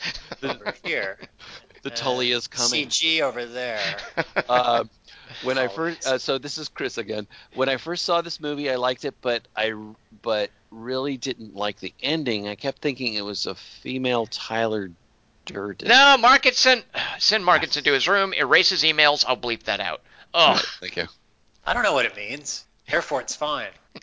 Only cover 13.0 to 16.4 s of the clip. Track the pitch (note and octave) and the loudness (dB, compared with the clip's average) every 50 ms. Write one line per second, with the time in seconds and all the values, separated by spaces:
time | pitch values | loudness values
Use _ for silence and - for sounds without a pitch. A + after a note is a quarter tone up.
13 | C3 A#2 G#2+ G#2 G2+ G#2 G2+ - - G2+ F#2+ - - - - - - B2+ C3 C3 | -4 -4 -4 -4 -6 -6 -6 -6 -6 -6 -8 -10 -12 -20 -20 -14 -10 -8 -6 -2
14 | C3 B2+ B2 A#2 A2+ A2 - - - - A2+ A2+ A#2 A2 A2 G#2+ G2 F#2 E2+ _ | 0 2 2 2 0 -2 -6 -10 -8 -4 -2 0 0 0 0 -2 -4 -6 -10 _
15 | _ _ _ _ _ _ _ _ - - - G#2 G2 G#2 G2 - - - A#3 C4 | _ _ _ _ _ _ _ _ -18 -12 -10 -8 -8 -8 -8 -6 2 4 6 8
16 | C#4 C#4 C#4 B3+ A3+ A#3+ C4+ C4+ | 8 8 8 8 8 6 6 8